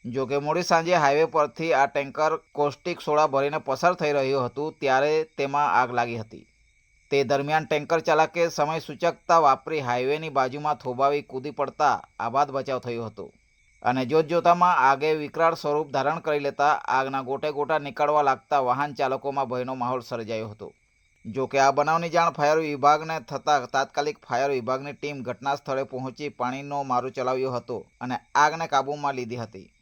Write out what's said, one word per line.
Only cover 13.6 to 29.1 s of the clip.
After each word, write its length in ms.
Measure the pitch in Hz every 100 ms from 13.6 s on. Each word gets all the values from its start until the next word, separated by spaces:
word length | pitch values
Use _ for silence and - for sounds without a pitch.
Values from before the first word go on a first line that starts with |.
| _ _
અને 240 | - 127 123
જોતજોતામાં 840 | 156 151 170 165 175 180 165 131
આગે 240 | 135 156
વિકરાળ 400 | 156 147 151 165
સ્વરૂપ 360 | 165 - 147 147
ધારણ 280 | 135 135 160
કરી 200 | 160 147
લેતા 340 | 139 - 143
આગના 500 | 147 - 131 135 135
ગોટે 300 | 127 135 151
ગોટા 260 | 143 147 156
નીકળવા 440 | 143 123 147 151
લાગતા 360 | 139 131 _ 147
વાહન 360 | 127 127 147
ચાલકોમાં 540 | 139 135 131 139 135 131
ભયનો 260 | 127 127
માહોલ 260 | 131 123 127
સર્જાયો 480 | 120 120 110 110 110
હતો. 240 | 107 92 _ _ _ _ _ -
જો 200 | 123 131
કે, 120 | 139
આ 120 | 139
બનાવની 380 | 135 147 165 170
જાણ 220 | 165 170
ફાયર 280 | - 147 156
વિભાગને 640 | 156 143 143 151 160 160
થતાં 460 | - 139 151 143 123
તાત્કાલિક 520 | 135 139 - 147 -
ફાયર 320 | - 123 139
વિભાગની 420 | 135 113 131 143
ટીમ 300 | 123 147 143
ઘટના 320 | 123 123 139
સ્થળે 280 | 143 - 135
પહોંચી 460 | 135 127 131 117 147
પાણીનો 540 | - 123 135 143 143
મારો 280 | 139 123 131
ચલાવ્યો 420 | 131 127 131 131
હતો 340 | 123 - 117 - _
અને 180 | 123 123 _
આગને 320 | - 151 165 165
કાબૂમાં 480 | 139 135 147 143